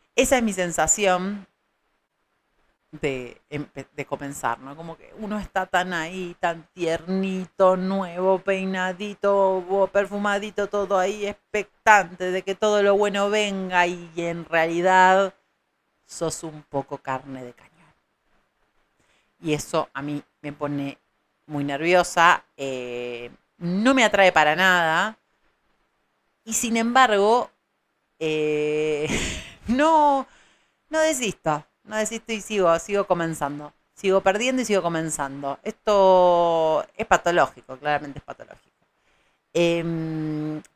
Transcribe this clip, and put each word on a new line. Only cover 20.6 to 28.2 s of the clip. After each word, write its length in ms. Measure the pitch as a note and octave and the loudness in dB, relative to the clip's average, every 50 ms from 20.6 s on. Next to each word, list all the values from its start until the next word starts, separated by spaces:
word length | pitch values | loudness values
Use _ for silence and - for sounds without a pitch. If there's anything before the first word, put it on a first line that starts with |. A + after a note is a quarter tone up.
| D3+ C#3+ D3 C#3+ C#3 C#3 C#3 - _ _ _ _ _ _ _ _ _ - | -6 -6 -4 -4 -6 -8 -10 -14 _ _ _ _ _ _ _ _ _ -10
muy 160 | D3+ C#3+ C#3+ | -8 -6 -4
nerviosa, 800 | C#3+ C#3 C#3 D#3+ E3+ F3+ F3+ E3+ - - F3 E3 E3 E3 - - _ _ - | -4 -4 -2 0 2 4 4 2 2 2 4 4 4 4 2 -2 _ _ -10
eh, 720 | C#3 C3+ C3 B2+ B2 B2 A#2+ A#2+ B2 A#2+ A#2+ A#2 A#2+ A#2+ - - _ _ _ - | -8 -8 -8 -8 -8 -8 -8 -8 -8 -10 -10 -12 -14 -16 -18 -20 _ _ _ -10
no 360 | F3 E3+ F3+ F#3+ G#3+ C4 C4+ | -8 -4 -4 0 2 2 4
me 100 | C4 A#3 | 4 4
atrae 280 | G#3+ - G3 G3 F#3 | 4 4 4 4 6
para 240 | F3+ - D3+ D3+ D#3 | 6 4 4 4 4
nada, 640 | E3 F#3 F#3+ F#3 F3 E3+ D#3+ D#3+ E3+ F#3+ G#3+ A3 - _ _ _ _ _ _ _ _ _ _ _ _ _ _ _ _ _ _ _ _ _ _ _ _ _ | 2 4 4 4 4 2 2 2 2 0 -2 -4 -10 _ _ _ _ _ _ _ _ _ _ _ _ _ _ _ _ _ _ _ _ _ _ _ _ _
y 100 | A3 A3+ | -8 -4
sin 240 | - - A#3 A3+ A3+ | -4 -2 -2 0 0
embargo, 760 | A3+ A#3 A#3+ C4 C4 A#3+ G#3+ G3+ G3 G#3 A3+ B3 A3+ - _ _ _ _ _ _ _ _ _ _ _ _ _ | 0 2 4 4 6 6 6 4 4 4 4 2 0 -2 _ _ _ _ _ _ _ _ _ _ _ _ _
eh, 880 | - | -8